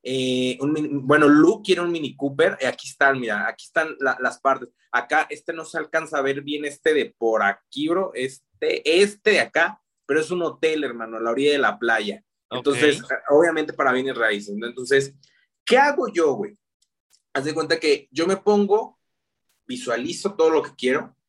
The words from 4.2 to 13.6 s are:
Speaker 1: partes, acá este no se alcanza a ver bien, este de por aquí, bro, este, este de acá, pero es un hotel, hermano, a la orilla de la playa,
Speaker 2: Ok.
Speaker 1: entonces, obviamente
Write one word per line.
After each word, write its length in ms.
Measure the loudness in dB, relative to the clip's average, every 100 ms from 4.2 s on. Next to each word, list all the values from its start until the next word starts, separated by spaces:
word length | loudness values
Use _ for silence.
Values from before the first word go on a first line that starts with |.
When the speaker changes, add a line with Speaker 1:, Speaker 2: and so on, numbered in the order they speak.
| -4 -2
Speaker 1:
partes, 300 | -2 -2 -6 _ _
acá 360 | -6 0 -2 -2
este 240 | -8 -10
no 140 | -10 -8
se 100 | -10
alcanza 400 | -4 -6 -4 -2
a 60 |
ver 180 | -2 -4
bien, 240 | -6 -8
este 300 | -8 -2 0
de 200 | 0 -2 _
por 240 | -2 2
aquí, 440 | 0 -2 _ -6 -2
bro, 220 | -2 -2
este, 880 | -6 -10 -10 _ _ -4 -2 0 2
este 300 | 2 2 0
de 80 | 2
acá, 380 | 2 0 -2 -4 _ _ -2
pero 140 | -2
es 100 | 0
un 100 | -4
hotel, 440 | -4 -2 -2 -2
hermano, 340 | -6 -8 -10 -6
a 20 |
la 100 | -4
orilla 220 | 0 0
de 60 | 2
la 200 | 0 0
playa, 460 | 0 0 -2 -10 _ _ _
Speaker 2:
Ok. 80 | -4
Speaker 1:
entonces, 460 | -2 2 2 2 -6 -8 2
obviamente 460 | 4 4 0